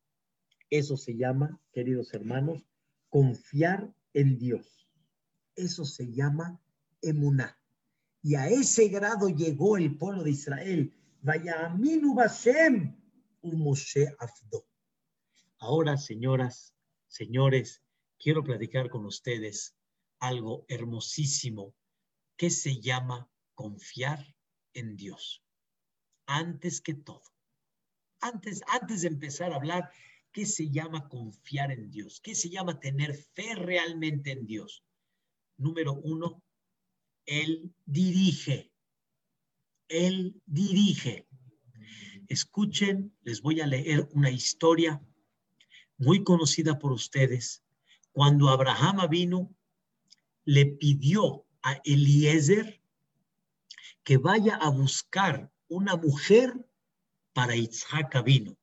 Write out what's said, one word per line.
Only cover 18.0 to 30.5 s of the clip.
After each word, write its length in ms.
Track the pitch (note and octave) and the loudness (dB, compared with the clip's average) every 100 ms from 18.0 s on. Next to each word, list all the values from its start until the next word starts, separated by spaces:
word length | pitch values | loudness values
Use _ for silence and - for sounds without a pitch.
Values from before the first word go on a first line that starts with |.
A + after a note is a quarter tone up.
| _ _ | _ _
quiero 260 | - D#3 | -2 0
platicar 460 | C#3 A2+ A2+ C3+ B2 | -2 -6 -6 -6 -6
con 160 | A#2+ G#2 | -8 -12
ustedes 680 | - - A#2 G#2+ G#2 - _ _ _ _ _ | -12 -8 -8 -8 -12 -14 _ _ _ _ _
algo 480 | B2+ B2+ A2 C3 - | -6 -6 -6 -10 -10
hermosísimo 1080 | A#2+ A#2 A2+ - - C#3+ - C3 G#2+ G2+ _ _ _ _ _ _ - | -10 -8 -8 -8 -6 -4 -4 -6 -10 -14 _ _ _ _ _ _ -4
que 140 | E3+ | -4
se 280 | E3+ D3 B2+ | -2 -4 -6
llama 480 | A2 B2+ B2+ B2 B2 _ _ | -4 -4 -6 -10 -14 _ _
confiar 840 | - G#2+ G#2 - - B2+ D3+ - _ _ _ _ | -16 -14 -14 -16 -8 -6 -6 -12 _ _ _ _
en 200 | - A2+ | -14 -14
Dios. 480 | G2+ G2 F2+ - - _ _ _ _ _ _ _ _ - | -12 -16 -14 -16 -16 _ _ _ _ _ _ _ _ -8
Antes 560 | C#3+ E3 D3 - - | -6 -6 -8 -10 -8
que 100 | - | -10
todo, 300 | C#3+ - - _ _ _ _ _ _ _ _ _ _ | -12 -14 -20 _ _ _ _ _ _ _ _ _ _
antes, 400 | A#3 A#3 G#3 F#3 - | -10 -10 -12 -12 -6
antes 340 | B3 F3+ G#3+ | -6 -4 -6
de 80 | E3+ | -6
empezar 460 | D3 D3 C#3 F3+ | -6 -10 -8 -8
a 20 | D3 | -6
hablar, 340 | C#3+ F3+ F3+ - - _ _ | -6 -6 -8 -14 -20 _ _
¿qué 120 | - | -10
se 260 | G#3 | -8